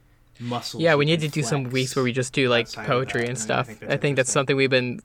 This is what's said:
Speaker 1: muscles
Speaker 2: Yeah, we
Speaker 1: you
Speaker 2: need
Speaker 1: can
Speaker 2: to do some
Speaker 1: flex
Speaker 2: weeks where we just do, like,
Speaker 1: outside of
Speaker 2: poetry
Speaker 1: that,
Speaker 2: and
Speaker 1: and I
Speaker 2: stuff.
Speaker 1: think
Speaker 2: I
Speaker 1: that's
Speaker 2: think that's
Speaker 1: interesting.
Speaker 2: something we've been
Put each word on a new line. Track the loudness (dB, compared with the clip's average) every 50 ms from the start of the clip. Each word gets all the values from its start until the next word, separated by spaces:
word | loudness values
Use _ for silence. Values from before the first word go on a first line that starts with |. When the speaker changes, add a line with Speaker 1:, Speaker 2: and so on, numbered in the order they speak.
| _ _ _ _ _ _ _ -10
Speaker 1:
muscles | -6 -6 -4 -4 -6 -6 -4 0
Speaker 2:
Yeah, | 2 4 4
we | 4 4
Speaker 1:
you | 2
Speaker 2:
need | 2 0
Speaker 1:
can | 0 -2
Speaker 2:
to | -2
do | -2
some | -2 0 -2 -2 -2
Speaker 1:
flex | -2 -2
Speaker 2:
weeks | -2 -2 0 0
where | 0 0
we | 2
just | 0 0 -2 -2
do, | 0 2 2 4
like, | 4 2 0
Speaker 1:
outside | -2 -8 -6
of | -2 0
Speaker 2:
poetry | 0 0 0 0 -2 -2
Speaker 1:
that, | -2 -2
Speaker 2:
and |
Speaker 1:
and | -4 -4
I |
Speaker 2:
stuff. | -2 0 0 0 -2
Speaker 1:
think | -4 -8 -10
Speaker 2:
I | -4
Speaker 1:
that's | -4 -2 0
Speaker 2:
think | 0 0 2
that's | 2 0 2
Speaker 1:
interesting. |
Speaker 2:
something | 0 0 0 2 2
we've | 2 2 4
been | 4 2 2 0 -4 -8